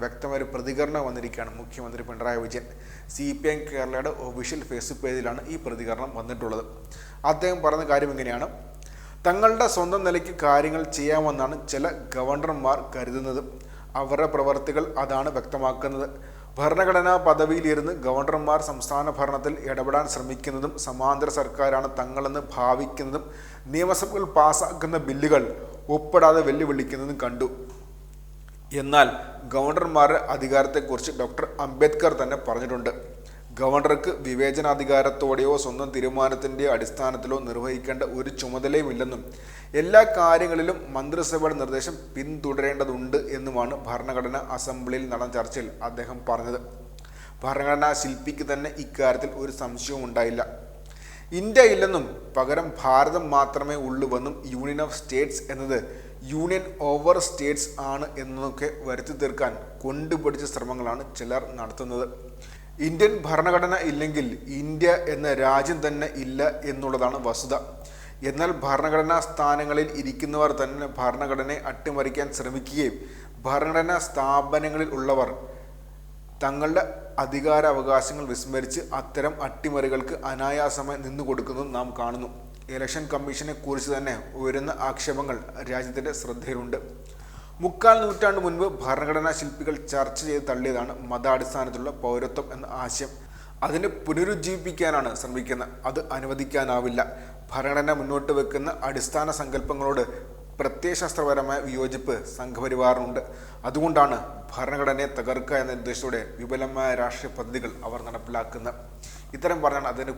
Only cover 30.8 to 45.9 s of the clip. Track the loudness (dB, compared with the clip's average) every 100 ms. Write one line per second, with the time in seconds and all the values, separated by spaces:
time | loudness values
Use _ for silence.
30.8 | 0 -4 -4 -2 -4 -2 -4 -4 -2 6
31.8 | 6 8 4 4 -2 -2 -2 -2 -2 -2
32.8 | -2 -4 -10 -14 -16 -18 -12 0 4 6
33.8 | 6 4 2 -2 -2 2 2 2 2 2
34.8 | 6 6 6 2 2 4 4 4 0 -4
35.8 | -4 -2 0 2 2 2 -4 0 2 2
36.8 | 0 -4 -2 -2 -4 -4 -4 -6 -4 -6
37.8 | -4 -4 -2 -4 -6 -6 -6 -4 2 2
38.8 | 2 -2 -4 -6 -10 -14 -16 -16 -4 0
39.8 | 8 10 10 8 8 8 6 2 0 -2
40.8 | -4 -6 -4 -2 0 2 0 0 -2 -2
41.8 | -4 -8 -10 -8 -8 -6 -4 0 0 0
42.8 | -2 -2 0 0 0 -6 -4 -2 -2 -2
43.8 | -4 -6 -2 -2 -2 -4 -4 -6 -6 -6
44.8 | -4 -4 -4 -4 -2 -2 -4 -4 -8 -8
45.8 | -8